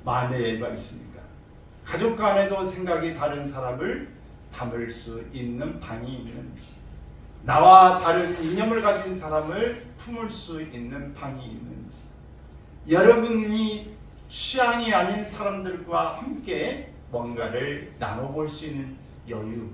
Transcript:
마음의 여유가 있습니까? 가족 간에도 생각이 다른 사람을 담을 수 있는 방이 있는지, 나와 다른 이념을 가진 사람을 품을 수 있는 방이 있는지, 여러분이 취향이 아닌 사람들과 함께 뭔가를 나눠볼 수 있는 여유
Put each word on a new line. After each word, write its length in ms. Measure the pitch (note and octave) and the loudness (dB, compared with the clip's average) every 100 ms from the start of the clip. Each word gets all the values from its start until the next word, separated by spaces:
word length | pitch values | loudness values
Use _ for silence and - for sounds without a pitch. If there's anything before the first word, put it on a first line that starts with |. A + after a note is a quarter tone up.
마음의 360 | B2+ A#2+ B2 B2 | 0 0 0 0
여유가 260 | A2+ A2 A#2 | -2 -2 -6
있습니까? 500 | - - - - - - - - - - - | -8 -10 -14 -16 -18 -20 -20 -20 -20 -20 -20
가족 320 | - E3 A3+ G#3+ | -8 0 0 2
간에도 480 | G#3 G3 G3 G3 | 4 4 4 0
생각이 500 | F#3 - F3+ D#3+ E3+ | -4 -4 -2 0 -2
다른 320 | D3+ D3 C#3+ C#3 | -2 -4 -2 -6
사람을 640 | C3 B2+ B2+ G3 - - - - - - | -6 -6 -4 -4 -4 -10 -16 -20 -20 -18
담을 380 | - A#2+ A#2 A#2 | -10 -6 -6 -8
수 340 | - A#2 A#2 A#2 | -10 -12 -12 -12
있는 480 | C3 A#2+ B2 D#3 - | -8 -6 -6 -6 -8
방이 340 | - A2+ B2 | -10 -10 -8
있는지, 580 | C3 A2+ - - - - - - - - - - - | -10 -12 -12 -14 -16 -18 -18 -18 -16 -18 -18 -18 -10
나와 540 | - D3+ F3+ F#3 F#3 F3+ | 2 8 12 12 12 8
다른 400 | E3+ F3+ E3+ E3+ | 2 2 0 -2
이념을 400 | E3 F#3+ A3 A3+ | -2 0 0 2
가진 360 | G3+ G3 F#3 F#3 | 2 0 -2 -6
사람을 580 | D#3 D#3 D#3 F#3+ A#3+ A#3 - - | -2 -2 -2 -2 -2 -2 -12 -18
품을 320 | A#3 A#3 A3 | -12 -8 -8
수 300 | F#3+ - D#3+ | -10 -10 -10
있는 500 | D#3 B2 A#2+ C#3 C#3+ | -10 -10 -10 -10 -10
방이 300 | - C#3 C3 | -10 -10 -10
있는지, 520 | A#2 A2+ - - - - - - - - - - - - D3+ | -12 -12 -12 -14 -16 -18 -20 -20 -20 -20 -20 -20 -20 -16 2
여러분이 1040 | F3 G#3+ A#3 A#3 A3 G#3 A3 A3 G#3+ - - - - - | 8 10 8 6 0 0 0 0 -2 -10 -16 -20 -20 -16
취향이 640 | - - C4 A#3+ A#3 A3 | -10 -4 2 4 4 2
아닌 320 | G3 F#3 G#3 | 2 2 0
사람들과 960 | G#3 - G3+ G3 F#3 E3+ E3+ E3 E3 - | -4 -4 -4 -4 -6 -8 -2 0 0 -4
함께 720 | - - F#3+ D#3 - C#4 - - - | -8 -8 -6 -4 -2 -4 -10 -18 -8
뭔가를 840 | A#2+ A#2+ A#2 - A#2+ C#3 C#3+ - - | -6 -4 -4 -4 -4 -4 -6 -10 -8
나눠볼 500 | A#2 A2 C#3 D3+ D3+ | -6 -6 -6 -4 -6
수 180 | D3 D3+ | -6 -8
있는 300 | C#3 C3 C3 - - - | -8 -8 -12 -18 -18 -10
여유 400 | A2+ G#2+ A#2 A2 | -8 -8 -8 -10